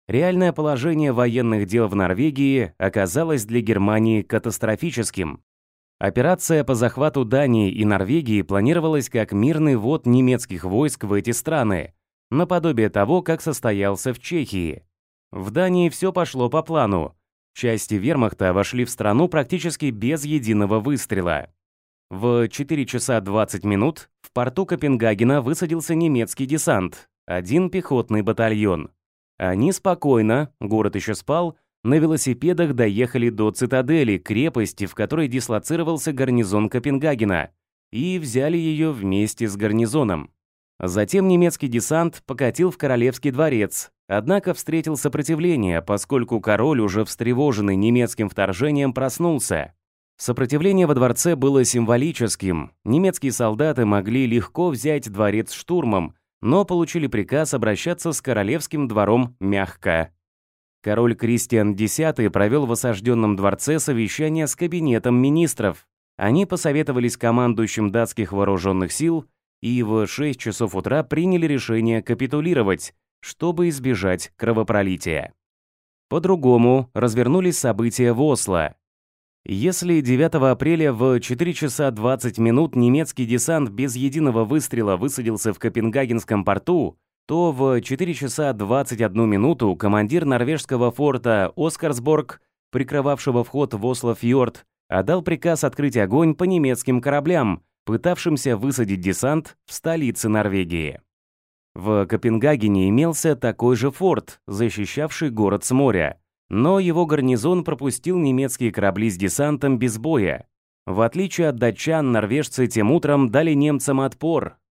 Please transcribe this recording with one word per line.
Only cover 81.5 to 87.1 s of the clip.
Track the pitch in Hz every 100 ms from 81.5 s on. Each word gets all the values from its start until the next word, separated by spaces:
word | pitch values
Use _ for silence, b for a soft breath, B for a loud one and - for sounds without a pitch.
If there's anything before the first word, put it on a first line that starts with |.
часа | 160 151 120 143
двадцать | 110 113 131 127 110
минут | 113 120 160 127
немецкий | 120 139 160 - 117
десант | 120 131 165 127
без | 101 135 123
единого | 139 147 147 113 107
выстрела | 151 - 117 104 90
высадился | 127 - 117 107 117
в | 95
Копенгагенском | 117 117 113 123 131 113 - 107 98
порту, | 98 - 175 98 - _